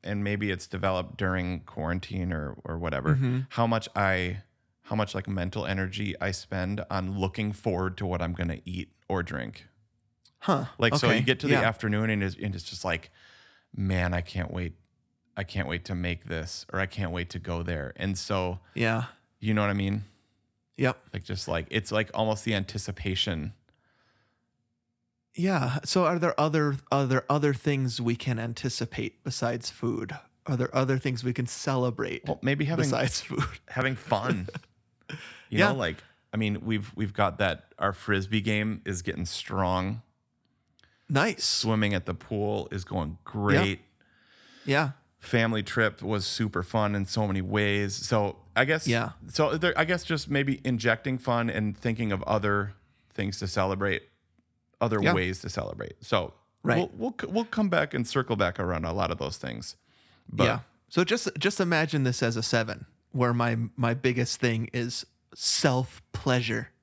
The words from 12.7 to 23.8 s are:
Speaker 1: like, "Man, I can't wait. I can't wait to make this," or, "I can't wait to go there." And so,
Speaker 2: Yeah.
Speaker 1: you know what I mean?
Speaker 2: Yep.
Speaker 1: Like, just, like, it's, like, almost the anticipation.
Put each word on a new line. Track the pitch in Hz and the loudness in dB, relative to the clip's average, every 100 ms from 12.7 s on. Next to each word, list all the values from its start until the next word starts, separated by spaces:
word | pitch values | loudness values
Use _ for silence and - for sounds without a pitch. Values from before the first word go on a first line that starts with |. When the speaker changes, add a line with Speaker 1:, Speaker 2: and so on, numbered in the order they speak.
| 90 | -6
Speaker 1:
like, | 92 85 - _ - - - _ _ | -2 -2 -2 _ -20 -20 -20 _ _
"Man, | - 95 92 90 | -4 0 2 2
I | 90 | 0
can't | 85 - 82 | -4 -6 -4
wait. | 90 87 - _ _ _ _ _ - | -4 -6 -8 _ _ _ _ _ -8
I | |
can't | 98 98 69 | -6 -4 -2
wait | 87 - | -4 -4
to | |
make | 90 87 85 - | -4 -2 -4 -4
this," | 82 80 - - | -6 -6 -10 -8
or, | 92 | -4
"I | 95 | -4
can't | - 95 | -4 -4
wait | 87 90 | -4 -6
to | 87 | -8
go | 82 85 | -6 -4
there." | 85 82 67 - | -4 -4 -6 -6
And | 95 95 | -4 -4
so, | - 98 90 90 - | -2 -2 0 -4 -8
Speaker 2:
Yeah. | - 113 113 120 - _ _ | -2 0 0 -4 -10 _ _
Speaker 1:
you | 107 | 0
know | 107 | 2
what | 104 | 2
I | |
mean? | 101 98 104 101 _ _ _ _ _ _ - | 0 0 -2 -6 _ _ _ _ _ _ 0
Speaker 2:
Yep. | 135 - - | 0 0 -8
Speaker 1:
Like, | - | -10
just, | - 95 - | -8 -8 -2
like, | 85 80 | -4 0
it's, | 110 101 | -2 0
like, | 107 110 | -2 0
almost | - 110 104 | 0 0 0
the | - | 0
anticipation. | 104 98 107 - 95 101 92 - 82 73 - _ _ | -2 -2 -6 -8 -6 -4 -2 -2 -2 -4 -8 _ _